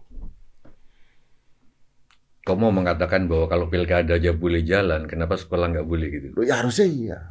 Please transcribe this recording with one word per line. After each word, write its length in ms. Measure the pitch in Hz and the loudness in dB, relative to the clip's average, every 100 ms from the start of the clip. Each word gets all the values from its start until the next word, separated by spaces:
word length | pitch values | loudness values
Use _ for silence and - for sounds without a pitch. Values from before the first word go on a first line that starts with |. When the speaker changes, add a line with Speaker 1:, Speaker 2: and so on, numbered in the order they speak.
| - - - - - - - - - - - - _ - _ _ - _ - _ _ _ _ _ | -18 -14 -12 -14 -20 -20 -20 -20 -20 -20 -20 -20 _ -20 _ _ -20 _ -20 _ _ _ _ _
Speaker 1:
Kau 140 | - | -4
mau 160 | 92 113 | 0 2
mengatakan 560 | 95 90 85 87 95 90 | 2 2 0 0 0 2
bahwa 240 | 80 80 | 2 2
kalau 160 | 87 82 | 0 0
pilkada 480 | 87 85 87 80 | 0 2 2 2
aja 160 | 85 85 | 2 2
boleh 320 | 82 87 85 | 2 0 0
jalan, 420 | 80 98 95 78 | 2 2 2 0
kenapa 300 | 78 82 82 | -4 -4 -2
sekolah 320 | 92 - 87 87 | -4 -2 0 0
nggak 140 | 80 | 0
boleh 240 | 80 82 76 | -2 -2 -2
gitu? 180 | 71 67 | -6 -6
Speaker 2:
Loh, 160 | 98 123 | -2 0
ya 160 | 120 | 2
harusnya 240 | 123 117 196 | 2 4 2
iya. 320 | 139 110 - - | 2 -4 -8 -14